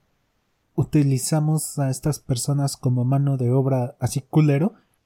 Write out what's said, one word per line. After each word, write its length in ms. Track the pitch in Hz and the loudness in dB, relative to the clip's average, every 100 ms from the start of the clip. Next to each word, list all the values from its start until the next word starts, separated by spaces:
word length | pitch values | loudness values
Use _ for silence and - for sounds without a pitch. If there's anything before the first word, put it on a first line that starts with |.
| _ _ _ _ _ _ _ | _ _ _ _ _ _ _
utilizamos 1040 | - - 151 139 131 - 156 151 156 - - | -6 0 2 2 0 0 -2 0 -2 -4 -4
a 120 | 135 | -4
estas 280 | 127 156 139 | -2 -4 -4
personas 580 | - 123 - 143 139 - | -4 -4 -2 -2 -2 -2
como 280 | 131 123 | -2 0
mano 320 | 123 139 139 135 | 0 0 0 0
de 140 | 120 | 2
obra 460 | 135 131 131 123 - | 2 2 0 -2 -4
así 200 | 120 139 | -6 -6
culero 520 | - 156 151 139 185 - _ _ | -2 2 4 2 0 -4 _ _